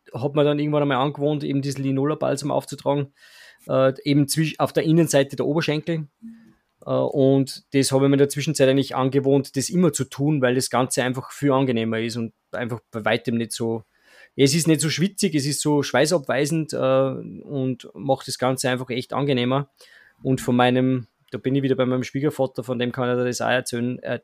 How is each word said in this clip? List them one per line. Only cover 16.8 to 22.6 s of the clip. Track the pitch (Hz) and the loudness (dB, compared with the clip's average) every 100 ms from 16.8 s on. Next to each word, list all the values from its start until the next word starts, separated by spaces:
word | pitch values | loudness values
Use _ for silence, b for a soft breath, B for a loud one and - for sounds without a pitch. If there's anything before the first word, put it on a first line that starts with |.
| 131 131 135 127 117 - - 139 131 120 - | 2 2 2 -2 -10 -16 -10 -4 -4 -4 -10
macht | 80 113 135 - | -6 -2 -2 -4
das | - | -4
Ganze | 127 131 127 | -2 0 -2
einfach | 127 127 | -4 -4
echt | 123 - | -8 -6
angenehmer. | 127 143 123 123 135 143 b b b b _ | -4 0 0 0 -2 -4 b b b b _
Und | 135 131 | -2 -2
von | - 123 | 2 4
meinem, | 123 127 127 131 113 _ _ | 4 4 2 0 -4 _ _
da | 120 | -8
bin | 131 | -2
ich | 139 | 0
wieder | 135 131 | 2 0
bei | 127 | 0
meinem | 127 | -2
Schwiegervater, | 117 135 147 139 131 - | -2 -2 -2 0 -2 -4